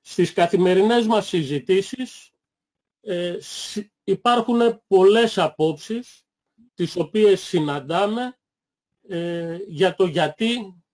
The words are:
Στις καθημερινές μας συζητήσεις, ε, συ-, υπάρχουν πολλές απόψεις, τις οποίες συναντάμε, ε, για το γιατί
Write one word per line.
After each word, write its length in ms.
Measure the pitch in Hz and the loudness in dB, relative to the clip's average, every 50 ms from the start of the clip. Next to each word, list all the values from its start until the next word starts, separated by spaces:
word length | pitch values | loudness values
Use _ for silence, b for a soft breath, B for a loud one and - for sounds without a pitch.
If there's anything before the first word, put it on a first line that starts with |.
Στις 320 | _ - - - 175 170 - | _ -8 -2 -2 -2 0 2
καθημερινές 720 | - 170 170 - 175 180 180 185 190 196 220 240 240 226 | 0 0 2 2 2 2 2 4 4 4 4 2 2 2
μας 200 | 220 226 208 202 | 2 0 0 0
συζητήσεις, 1040 | - - 175 151 131 147 143 - - 185 196 196 - - - 254 - - - - _ _ _ _ _ _ _ _ _ _ _ _ _ _ _ | -2 -4 -4 -2 -2 -6 -6 -2 0 0 0 0 -4 -10 -10 -10 -12 -12 -20 -20 _ _ _ _ _ _ _ _ _ _ _ _ _ _ _
ε, 360 | _ 208 180 175 175 175 175 - | _ -8 -6 -6 -4 -6 -8 -8
συ-, 520 | - - - - - - - 214 208 _ _ _ _ | -12 -14 -14 -12 -12 -8 -10 -10 -10 _ _ _ _
υπάρχουν 760 | - 190 - _ 240 240 240 226 247 233 233 233 233 226 - _ | -4 -4 0 _ 2 2 2 2 0 2 2 2 2 0 -2 _
πολλές 500 | _ 196 185 190 196 214 226 233 220 - | _ 4 6 6 6 6 6 2 2 2
απόψεις, 880 | 190 165 156 - - 156 160 151 143 - - 220 240 247 - - _ _ _ _ _ _ _ _ _ _ _ _ | 0 -2 -2 0 0 0 0 0 -4 -8 -8 -8 -8 -8 -12 -20 _ _ _ _ _ _ _ _ _ _ _ _
τις 220 | - 175 165 - | -6 -6 -4 -2
οποίες 460 | 180 165 - - 214 214 202 196 185 | -6 -6 -2 2 4 6 6 4 2
συναντάμε, 960 | - - - 165 151 147 143 143 131 139 165 180 202 208 220 240 247 254 262 _ _ _ _ _ _ _ _ _ _ _ _ _ _ | 0 -4 -2 -2 -2 -2 -4 -6 -6 -4 -2 -2 0 -2 -2 -4 -6 -8 -10 _ _ _ _ _ _ _ _ _ _ _ _ _ _
ε, 500 | 214 185 170 170 170 170 170 170 165 165 175 202 | -10 -8 -8 -6 -6 -6 -6 -8 -8 -10 -10 -12
για 280 | 196 170 143 190 180 170 | -12 -2 0 0 0 2
το 100 | - 190 | 0 -2
γιατί 760 | 175 143 175 160 151 - _ 226 233 240 247 214 190 180 _ _ _ | 0 2 -2 -2 -2 -2 _ -2 -2 -2 -4 -8 -14 -18 _ _ _